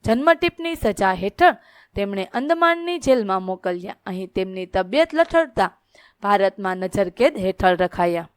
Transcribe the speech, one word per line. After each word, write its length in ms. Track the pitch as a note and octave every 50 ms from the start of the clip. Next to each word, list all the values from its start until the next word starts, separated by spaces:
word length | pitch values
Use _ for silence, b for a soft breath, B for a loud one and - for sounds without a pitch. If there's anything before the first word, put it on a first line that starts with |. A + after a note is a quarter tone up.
| _
જન્મટીપની 680 | - A3+ A#3+ C#4+ E4 E4 D#4+ - F4 - - E4 E4 E4
સજા 380 | D#4+ - A3+ G3 - G3+ F#3+
હેઠળ 440 | F#3+ F3 F#3 G3+ - - E4+ F4+ A#3+ b b b b b b b _
તેમણે 300 | - G3+ G3+ G3+ G3 F#3+
અંદમાનની 720 | - - A#3 C4 D4 E4+ E4 E4+ E4+ E4+ E4+ E4+ E4+ F4 E4+
જેલમાં 440 | A#3+ C#4 C4 B3+ G#3+ G3 F#3+ F#3+
મોકલ્યા. 540 | F#3 F#3 F#3 F3+ - F#3 F3+ F3 F3 G3+ - _ _
અહીં 220 | - F#3 F#3 F#3+ F#3
તેમની 380 | _ - F#3+ F#3+ F#3+ F#3 F#3
તબિયત 480 | F3+ - F#3+ F#3 F3+ G3+ D4 E4 D#4+ D4+
લથડતા 640 | D#4 E4+ E4 - E4 E4 C4+ _ - - - _ _ _ b b b b b b b
ભારતમાં 540 | - G3+ G#3 G3+ G3 F#3+ F#3+ - G3 F#3+ F#3
નજરકેદ 640 | F#3 F#3+ F#3 - G#3 G3 F3+ - - A#3 D#4 D#4 A3+
હેઠળ 380 | F#3 F#3+ F#3+ _ G3+ F#3 F3+
રખાયા. 540 | E3+ F#3 F3 - - F3 F3 E3+ E3+ E3+ - _